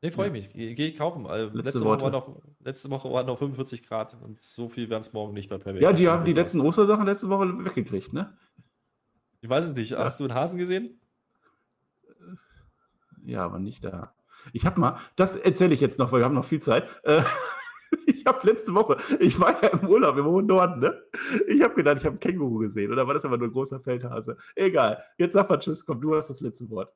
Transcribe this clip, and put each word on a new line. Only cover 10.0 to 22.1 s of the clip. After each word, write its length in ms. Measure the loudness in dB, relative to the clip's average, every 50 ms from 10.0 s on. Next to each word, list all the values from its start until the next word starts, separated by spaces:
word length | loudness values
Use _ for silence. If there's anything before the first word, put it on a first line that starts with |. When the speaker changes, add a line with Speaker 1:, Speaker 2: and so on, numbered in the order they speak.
| -2
Speaker 1:
Hast 160 | -2 -2 -4
du 20 | -6
einen 120 | -4 -2
Hasen 220 | -2 -4 -4 -4 -6
gesehen? 440 | -4 -2 -2 -4 -4 -8 -14 _ _ _ _ _ _ _ _ _ _ _ _ _ _ _ _ _ _ _ _ _ _ _ -20 _ _ -20 -20 -20 _ _ _ _ _ _ _ _ _ _ _ _ _ _ -20 -20 -14
Speaker 2:
Ja, 180 | -10 -8 -6 -6
aber 160 | -6 -6 -8
nicht 240 | -8 -10 -10 -12 -14
da. 300 | -12 -12 -12 -14 -16 _ _ _ _ _ -20 -20 -12 -8
Ich 120 | -2 -2
hab 120 | 0 2 2
mal, 200 | 2 2 0 -2 -12 -18 _ 2
das 180 | 2 2 2
erzähle 380 | 2 2 2 4 4 4 4 4
ich 80 | 4
jetzt 180 | 2 0 2 0
noch, 140 | -2 2 4
weil 80 | 4
wir 40 | 4
haben 100 | 4 2
noch 100 | 0 -2
viel 160 | -2 -4 -2
Zeit. 260 | 2 2 2 2 2 0 -14 -8 _
Äh, 180 | 4 4 4
<laughs> 840 | 4 2 -2 -4 -6 -8 -10 -12 -12 -16 -18 -20 _ _ -4 -2 2
ich 200 | 0 0 2 2
hab 200 | 0 0 2 4
letzte 280 | 2 2 2 0 -2 2
Woche, 220 | 2 4 4 2 0 0 -4 0 4
ich 180 | 4 4 4 4
war 200 | 4 2 4 4
ja 80 | 2 2
im 200 | 2 2 2 4
Urlaub 260 | 4 6 6 4 2
im 100 | 2 2
hohen 200 | 2 2 2 4
Norden, 340 | 4 4 4 4 4 2 0
ne? 240 | 0 0 0 -2 -12 _ -12 -10 -8 -4 0 0 0 4
Ich 120 | 4 4
hab 140 | 4 4 4
gedacht, 220 | 2 4 4 2 2
ich 80 | 0
hab 60 | -4